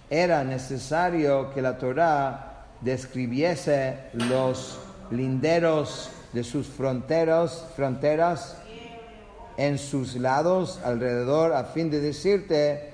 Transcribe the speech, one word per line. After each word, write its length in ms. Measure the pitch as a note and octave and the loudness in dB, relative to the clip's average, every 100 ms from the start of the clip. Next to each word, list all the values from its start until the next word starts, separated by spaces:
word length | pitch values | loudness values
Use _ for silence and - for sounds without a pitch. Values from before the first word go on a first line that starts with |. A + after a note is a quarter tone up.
| - | -2
era 360 | D3+ F3 D#3+ | 2 4 2
necesario 1040 | C3+ C3 - C3+ - D3+ F3+ F3 D3 C#3 C3+ C#3 | 0 -4 -6 -8 -2 0 2 2 4 2 0 -2
que 60 | |
la 160 | C3 B2 | -2 0
Torá 880 | B2+ C3 E3 D3 C3+ B2+ - - - - | -2 2 4 4 2 -4 -10 -16 -20 -8
describiese 1160 | A#2 B2+ - B2+ B2 B2 E3 E3 - C#3+ C3 C3 - | -4 -4 -4 -4 -2 0 0 0 2 2 2 -4 -8
los 640 | A#2 A#2+ B2+ C3 B2+ - - - - - | -4 0 2 2 0 -6 -12 -16 -16 -6
linderos 1000 | A#2 C3 C3 D3+ E3+ E3 D#3 C#3 - - - - | -2 0 0 2 4 4 2 0 -6 -12 -14 -8
de 100 | A#2+ | -6
sus 240 | A#2 D3 C3 | -2 -2 -4
fronteras, 1000 | - C3 B2+ B2 D#3+ E3 D#3+ E3+ - - - | -2 -2 -2 0 2 4 4 2 -2 -10 -2
fronteras 840 | C3+ B2+ D3 D#3 E3+ E3 - - - - - - - - - - - - | -2 0 2 4 2 2 -6 -14 -16 -16 -16 -16 -18 -20 -20 -20 -12 -2
en 220 | C#3+ C#3+ | 0 0
sus 360 | - C#3 B2 B2 | -2 -4 -4 -2
lados 640 | B2+ C3+ E3 F#3 F3 - | 0 2 4 2 0 -4
alrededor, 680 | B2 A#2 B2 A#2+ B2 D3+ E3 | -2 0 0 0 2 4 4
a 100 | D3 | 2
fin 260 | A2 D#3 E3 | 0 -2 0
de 100 | D3+ | 0
decirte 920 | D3 C#3+ F#3+ G3+ F3+ D#3 D3 C#3+ - | -2 -2 2 2 2 2 4 0 -6